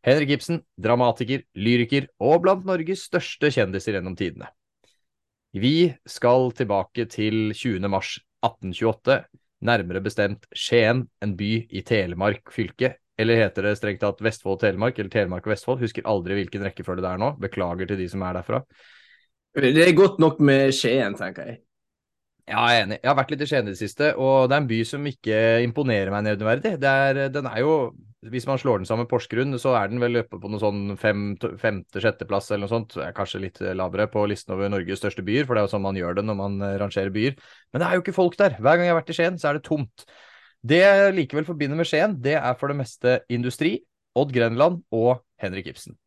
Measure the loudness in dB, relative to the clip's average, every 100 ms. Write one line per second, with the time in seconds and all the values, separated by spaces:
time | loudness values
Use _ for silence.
0 | 4 2 4 -2 -2 -6 _ -6 0 2
1 | 2 0 -4 -4 -6 -2 2 2 2 -2
2 | -4 _ 2 4 4 0 0 -4 -4 -8
3 | -4 -4 -4 -2 0 2 0 -2 -4 -4
4 | -6 -6 -6 -6 -18 _ _ _ _ _
5 | _ _ _ _ _ -2 0 4 2 2
6 | -18 0 4 4 2 -2 -2 -2 -2 -6
7 | -6 -2 0 0 -2 -2 -4 -2 -2 -2
8 | -4 -12 _ _ -4 -4 -10 -2 -2 0
9 | 0 0 0 _ _ _ 0 0 0 -4
10 | -4 -2 -2 -4 _ -10 2 4 4 2
11 | -4 _ -6 -4 -2 -2 -4 -12 -2 -2
12 | 0 0 -2 -2 -8 -6 -6 -2 -4 -4
13 | _ -4 2 4 2 0 -2 -2 -4 -2
14 | -2 0 -4 -2 -4 0 0 2 -2 -2
15 | -2 -2 -2 -4 -4 -4 -2 -2 -4 -4
16 | -2 -2 -2 -4 -4 -6 -8 -8 -8 -6
17 | -4 -2 -4 -4 -8 -4 -4 -4 -4 -4
18 | -4 -6 -6 -6 -4 -6 -6 _ -20 -20
19 | _ _ _ _ _ 0 4 6 6 8
20 | 6 6 2 6 4 6 4 2 0 2
21 | 0 -4 -10 -10 -14 -16 _ _ _ _
22 | _ _ _ _ -6 0 4 4 2 -2
23 | 0 2 0 -4 0 0 -2 -6 -8 0
24 | 0 2 4 4 4 2 2 0 -2 -4
25 | -8 -6 -2 2 4 4 2 0 0 0
26 | 0 -2 -2 -2 0 0 -2 0 2 4
27 | 2 0 -2 -4 -6 -2 2 2 -2 -8
28 | -20 _ -10 -8 -4 -2 0 0 0 -4
29 | -2 -4 -2 -4 -2 -2 0 0 0 -2
30 | 0 -2 -4 -10 -8 -2 -2 -2 -6 0
31 | 0 0 -4 -6 -8 -2 -4 -4 -10 -2
32 | -2 -2 -4 -4 -2 -6 -2 -4 -4 -8
33 | -8 -6 -6 -6 -10 -8 -6 -4 -4 -2
34 | -2 0 -2 -4 -6 -6 -2 -4 -4 -4
35 | -6 -6 -2 -2 0 0 0 -2 -4 -4
36 | -4 -4 -4 -4 -4 -4 -4 -4 -4 -2
37 | -2 -2 -2 -4 -20 -20 _ -4 0 0
38 | 0 0 0 4 2 4 4 4 4 0
39 | -2 0 0 0 -2 -2 -2 -4 -4 -10
40 | -20 -20 -20 -20 _ _ 2 6 8 8
41 | 6 4 -2 -4 -4 -4 -2 0 0 2
42 | 0 0 0 0 0 -2 -4 -4 -8 -2
43 | 0 0 -2 -4 -4 -2 -2 -2 _ _
44 | _ -2 0 2 2 4 2 2 _ 0
45 | 2 0 _ _ -8 -8 -10 -16 -20 -20